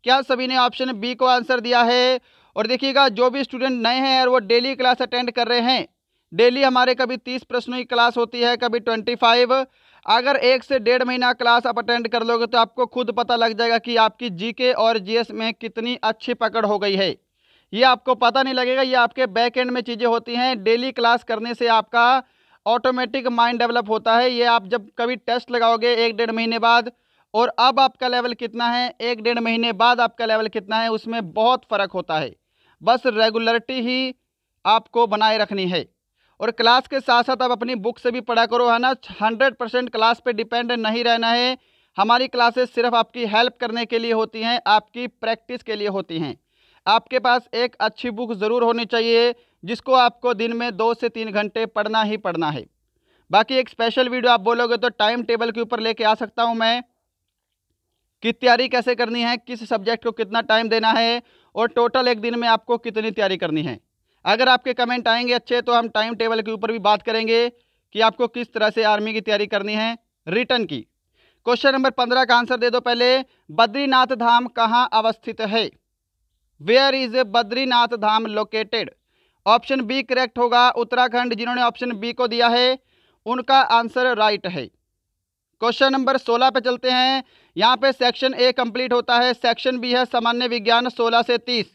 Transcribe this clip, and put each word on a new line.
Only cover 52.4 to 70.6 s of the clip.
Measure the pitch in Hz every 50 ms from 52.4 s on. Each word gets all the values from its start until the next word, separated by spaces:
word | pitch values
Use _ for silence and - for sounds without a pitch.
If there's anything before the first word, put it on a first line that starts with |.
| 165 151
है। | 151 131 - _ _ _ _ _ _ _ _ _ _ _ _ _
बाकी | - 202 220 - 269
एक | 254 254 -
स्पेशल | - - 233 233 220 269 254 247
वीडियो | 240 254 226 247 240
आप | 233
बोलोगे | 190 226 233 233 240 233 240
तो | 220 226 247
टाइम | - - 208 214 233 247 233
टेबल | - 233 220 233 233
के | 214 233
ऊपर | 233 233 247 220
लेके | 220 226 220 214 226
आ | 214 220
सकता | 214 226 208 _ - 233
हूँ | 233 233
मैं, | 226 226 226 233 247 247 _ _ _ _ _ _ _ _ _ _ _ _ _ _ _ _ _ _ _ _ _ _ _ _ _ _ _ -
कि | 226
तैयारी | 226 _ 254 247 233 233 262 254
कैसे | 254 247 226 254 247
करनी | 214 240 220 233 240
है, | 233 233 240
किस | 233 _ - 247 226 233 -
सब्जेक्ट | 247 214 196 220 233 220 -
को | 233 220
कितना | - 220 190 214 233 233
टाइम | - 220 220 233 220
देना | 226 226 220 220
है | 220 226 233 233 233 240 233 _ _ _ _ _ _
और | 196 226 233
टोटल | - 240 240 240 240 262 254
एक | 247 247 214
दिन | 208 233 240 240
में | 233
आपको | 233 226 220 _ - 240 226
कितनी | - 233 196 220 220 220
तैयारी | - 226 208 190 190
करनी | 165 185 165 156 156 147
है। | 139 117 104 _ _ _ _ _ _ _ _ _
अगर | 175 208 226 254 254
आपके | 254 247 _ 262 240
कमेंट | - 240 240 247 247 226
आएंगे | 240 226 240 247 247 247
अच्छे | 240 _ - 247 240
तो | 240 240 240
हम | 233 233 226
टाइम | _ 214 220 226 233
टेबल | 196 226 226 226 226
के | 214 220
ऊपर | 220 202 214 226
भी | 233 226
बात | 185 208 214 202
करेंगे | - 233 220 226 226 220 226 233 240 240
कि | 240 _ _ _ _ _ _ _ _ 208
आपको | 220 226 220 - 247 233
किस | _ 240 240 _ _
तरह | 226 214 214
से | 208 226 220
आर्मी | 214 208 208 214 220 214
की | 220
तैयारी | - 214 214 208 208
करनी | 202 220 202 196 208 214
है | 214 220 226 233 226 _ _ _ _ _
रिटन | 156 175 226 247 - 262 240